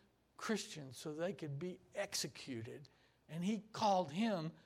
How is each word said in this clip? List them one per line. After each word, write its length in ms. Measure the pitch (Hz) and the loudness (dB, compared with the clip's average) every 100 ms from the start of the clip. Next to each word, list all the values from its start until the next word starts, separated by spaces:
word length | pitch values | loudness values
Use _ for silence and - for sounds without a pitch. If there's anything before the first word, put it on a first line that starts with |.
| - _ _ - | -20 _ _ -4
Christians 600 | - 202 - 156 135 120 | 0 0 -2 -10 -10 -8
so 140 | 160 | -6
they 220 | 151 175 | -2 -2
could 260 | - 156 139 | -2 -4 -4
be 200 | 180 - - 202 | -4 -6 -8 -4
executed. 920 | 190 - - - - 117 117 123 147 _ _ _ - | -2 -2 -2 -6 -6 -6 -6 -10 -14 _ _ _ -8
And 140 | 160 | -2
he 200 | 185 220 - | 2 0 -2
called 380 | - 214 185 151 | 2 6 6 4
him 400 | 165 226 185 156 - | 2 2 2 0 -6